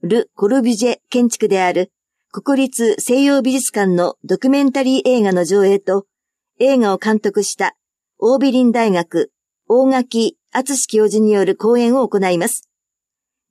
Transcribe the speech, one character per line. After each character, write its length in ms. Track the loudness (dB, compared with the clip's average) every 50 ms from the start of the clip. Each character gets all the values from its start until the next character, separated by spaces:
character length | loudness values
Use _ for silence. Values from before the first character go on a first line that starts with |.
| -6
ル・ 260 | -2 -2 -2 -2 -4 _
コ 120 | -2 -2
ル 140 | 0 0 2
ビ 120 | 0 0 -2
ュ 20 |
ジ 120 | 0 -2
ェ 100 | -2 -4 -4 _ -4
建 200 | -2 0 0 0
築 180 | -2 -2 -2
で 160 | 0 0 0 0
あ 100 | 0 0
る 180 | -2 -4 -4 _ _ _ _ _ _ _ _
国 300 | -16 -10 -4 -2 0 0
立 340 | 0 -2 -2 -2 -2 -2 -2 -2
西 240 | -2 -2 0 2 2
洋 180 | 2 2 0
美 120 | 0 0 -2
術 180 | -2 -4 -4
館 220 | -4 -2 0 0 2
の 220 | 0 0 -2 -4 _ -6
ド 140 | -4 -4
キ 120 | -2 0 0
ュ 20 |
メ 100 | 0 2
ン 100 | 0 0
タ 120 | 0 0 0
リ 180 | 0 0 0
ー 0 | 0
映 180 | 0 2 2 2
画 100 | 0 0
の 120 | 0 0
上 200 | 0 2 2 2
映 140 | 2 2 0
と、 260 | 0 -2 -4 -4 -4 _ _ _ _ _ _ _ _ _ _ 0
映 180 | 0 2 2
画 160 | 2 2 0 0
を 60 | -2
監 200 | -2 -2 -2 0
督 220 | -2 -2 -2 -2
し 160 | -4 -4 -6
た 180 | -6 -6 -6 -6 _ _ _ _ _ _ _ _ -2
桜 180 | 0 0 2
美 140 | 2 2 2
林 200 | 2 2 2 2
大 200 | 2 2 0 0
学、 400 | 0 -2 -2 -2 -2 -4 -4 -4 _ _ _ _ _ _ _
大 220 | 0 2 2 2 2
垣 480 | 2 0 -2 -2 -2 -2 -2 -2 -4 _ _ _
敦 360 | -6 -6 -4 -4 -4 -6 -4
教 180 | -2 0 2 2
授 180 | 2 2 2 2
に 80 | 2
よ 120 | 2 2 2
る 120 | 0 -2
講 240 | -2 0 0 2 2
演 160 | 2 2 0
を 120 | 0 0
行 120 | 0 -2 -2
い 180 | 0 0 -2
ま 100 | -2 -2
す。 220 | -4 -6 -8 -12 _ _ _ _ _ _ _ _ _ _ _ _ _ _ _ _ _